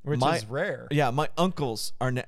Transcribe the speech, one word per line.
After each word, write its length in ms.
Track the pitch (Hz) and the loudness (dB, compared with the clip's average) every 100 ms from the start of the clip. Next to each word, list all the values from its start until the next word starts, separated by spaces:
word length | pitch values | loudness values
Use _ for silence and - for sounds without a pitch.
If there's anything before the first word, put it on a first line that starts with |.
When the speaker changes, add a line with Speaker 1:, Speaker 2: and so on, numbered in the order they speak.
Speaker 1:
Which 180 | 135 117 | -2 2
Speaker 2:
My 160 | 131 165 | 4 2
Speaker 1:
is 80 | |
rare. 420 | 107 135 196 - 120 | -2 -4 -4 -4 -2
Speaker 2:
Yeah, 220 | 143 131 | 2 2
my 160 | 131 151 - | 2 0 2
uncles 540 | 185 175 139 107 - - | 0 2 -2 -2 -4 -2
are 120 | 127 | 0
Na-, 120 | 123 | -2